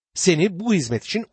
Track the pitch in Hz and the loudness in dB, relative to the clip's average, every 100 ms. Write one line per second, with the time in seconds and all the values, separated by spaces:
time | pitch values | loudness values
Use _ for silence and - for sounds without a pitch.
0 | _ - 185 156 202 175 226 196 117 117 | _ -2 2 4 2 0 0 0 0 -4
1 | - 214 233 | -4 -8 -4